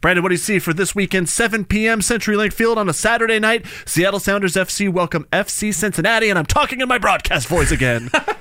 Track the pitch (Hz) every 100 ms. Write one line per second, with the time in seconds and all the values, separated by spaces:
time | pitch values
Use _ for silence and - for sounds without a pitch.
0 | 165 180 180 175 - 202 165 165 190 202
1 | 196 190 175 - 233 220 190 214 220 226
2 | - 233 202 208 214 - 226 226 202 156
3 | 214 233 226 226 214 233 - - - -
4 | 185 196 185 202 196 190 180 - 202 180
5 | 175 170 - 165 208 - 214 190 214 170
6 | 170 226 220 190 175 - 294 254 254 247
7 | 208 175 - 170 120 175 143 156 127 117
8 | 120 - - 427